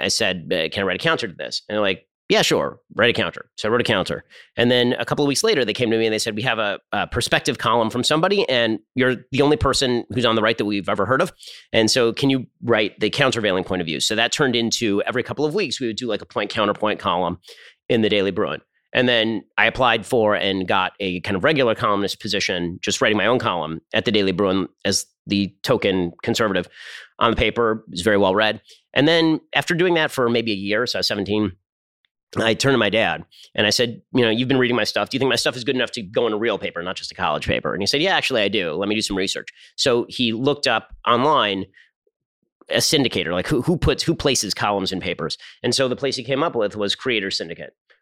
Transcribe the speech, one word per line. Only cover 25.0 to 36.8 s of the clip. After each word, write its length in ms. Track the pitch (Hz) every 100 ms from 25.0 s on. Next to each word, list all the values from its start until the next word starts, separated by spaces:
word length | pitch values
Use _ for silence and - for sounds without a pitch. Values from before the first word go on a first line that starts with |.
| - _
the 260 | - 101 95 -
token 480 | - 117 104 95 85 -
conservative 460 | - 117 110 92 87 - - - - -
on 140 | 117
the 40 |
paper. 480 | - 110 120 117 113 -
It 40 |
was 100 | 90
very 160 | 110 101
well 180 | 95
read. 260 | 98 107 113 - - _
And 140 | - 147
then 340 | 165 165 156 -
after 180 | 139 -
doing 220 | 170 180
that 160 | 170 156
for 180 | - 120
maybe 220 | 117 113
a 40 |
year, 300 | 98 98 104
so 120 | 123 95
I 20 |
was 80 | -
seventeen, 460 | 104 95 107 101 - _ _ _ _ _ _ _ -
I 160 | 113
turned 220 | 110 143
to 20 | 127
my 120 | 104
dad 340 | 110 92 78 - - -
and 100 | -
I 60 | 104
said, 280 | 117 120 107 _
"You 100 | 127
know, 60 | 117
you've 180 | 113 127
been 120 | 135
reading 160 | 123
my 80 | 120
stuff. 260 | 107 107 104
Do 60 |
you 40 | 127
think 100 | 131
my 80 | 117
stuff 180 | 151
is 80 | 123
good 120 | 120
enough 160 | 127 117
to 120 | 123
go 240 | 92 123 117
in 60 |
a 40 | 104
real 220 | 113 98
paper, 240 | 95 85